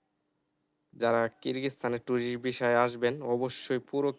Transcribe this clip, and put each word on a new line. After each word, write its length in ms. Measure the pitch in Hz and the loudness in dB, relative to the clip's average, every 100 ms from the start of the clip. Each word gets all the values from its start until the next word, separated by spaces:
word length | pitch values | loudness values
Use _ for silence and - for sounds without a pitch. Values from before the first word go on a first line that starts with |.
| _ _ _ _ _ _ _ _ _ | _ _ _ _ _ _ _ _ _
যারা 340 | - 117 117 113 | -2 2 4 2
কিরগিজস্তানে 680 | - 131 131 135 131 120 120 | -2 -6 -2 -4 -2 -4 -4
ট্যুরিস্ট 440 | - 123 120 123 | -2 -2 0 -2
ভিসায় 340 | 127 123 123 120 | -4 0 2 4
আসবেন, 460 | 120 120 120 143 | 2 2 0 0
অবশ্যই 560 | 131 120 127 - - 127 | -2 0 0 -4 -2 -2
পুরো 340 | - 139 143 | -2 0 0